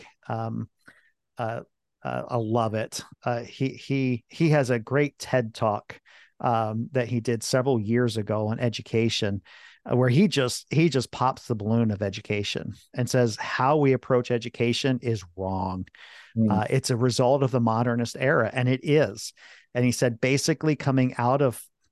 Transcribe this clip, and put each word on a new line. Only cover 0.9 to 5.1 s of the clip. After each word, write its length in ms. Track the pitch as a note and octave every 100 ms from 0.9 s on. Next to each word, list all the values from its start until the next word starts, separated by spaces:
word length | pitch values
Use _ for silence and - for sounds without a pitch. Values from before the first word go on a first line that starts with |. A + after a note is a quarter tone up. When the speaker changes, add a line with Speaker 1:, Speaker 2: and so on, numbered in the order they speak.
| - _ _ _ -
Speaker 1:
uh, 240 | A2+ A#2 - _ _ _
uh, 220 | C3 B2+ B2
I 80 | B2
love 360 | A2 A#2 A2+
it. 300 | G#2+ A2 - - - -
Uh, 160 | A#2+
he, 260 | A2 - C3+
he, 520 | - - C#3 C3 B2 -
he 220 | - E3
has 180 | D3+ B2
a 100 | B2
great 400 | A2 C3+ D3